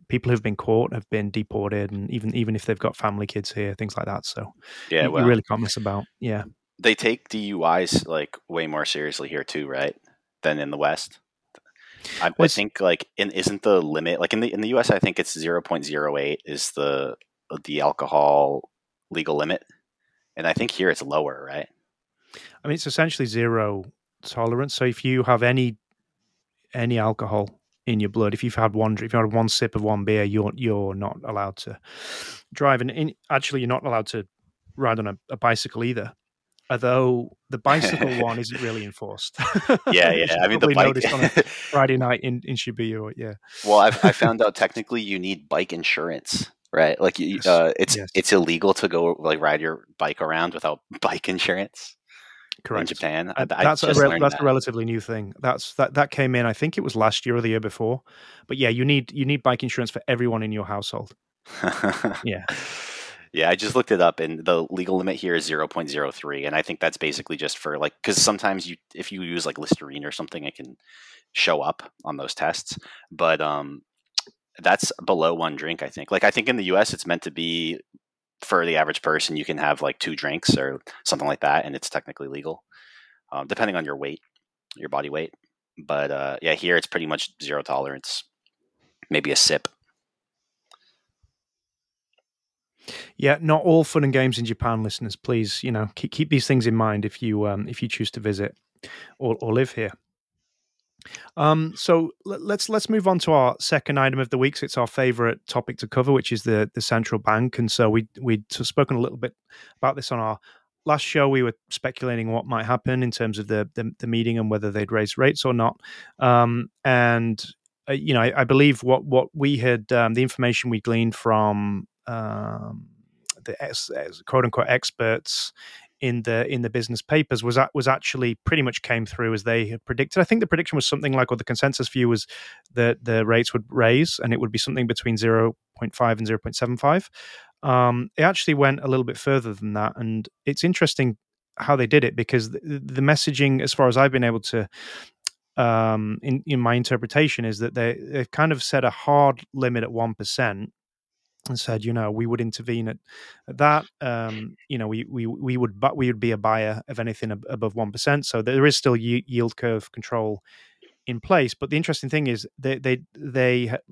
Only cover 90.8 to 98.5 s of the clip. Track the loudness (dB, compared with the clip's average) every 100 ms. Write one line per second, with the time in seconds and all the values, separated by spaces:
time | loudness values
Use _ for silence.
90.8 | _ _ _ _ _ _ _ _ _ _
91.8 | _ _ _ _ _ _ _ _ _ _
92.8 | -18 -18 -16 0 2 2 2 4 6 6
93.8 | 4 2 2 4 2 0 -4 -2 -2 -2
94.8 | -4 -6 -10 -8 -2 -2 -2 -4 -4 -2
95.8 | -4 -6 -6 -4 0 2 4 2 4 2
96.8 | 2 0 -4 -4 -2 0 0 -2 -6 -6
97.8 | -6 -4 -6 -4 -4 -2 -4